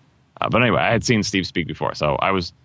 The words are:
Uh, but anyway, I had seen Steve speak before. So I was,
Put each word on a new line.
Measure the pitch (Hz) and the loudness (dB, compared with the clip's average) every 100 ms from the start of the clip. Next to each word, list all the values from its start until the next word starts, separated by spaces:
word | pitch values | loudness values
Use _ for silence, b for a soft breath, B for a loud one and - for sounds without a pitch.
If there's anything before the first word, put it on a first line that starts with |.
| _ _ _ - | _ _ _ -6
Uh, | - | -2
but | 107 | 2
anyway, | 123 78 | 2 2
I | 87 | 2
had | 113 | 0
seen | 85 113 | 2 0
Steve | 98 98 85 | 0 -2 -2
speak | - 76 | -4 -6
before. | 78 - | -4 -6
So | - 76 69 | -2 -2 0
I | 92 | 0
was, | 98 85 - | 0 -2 -10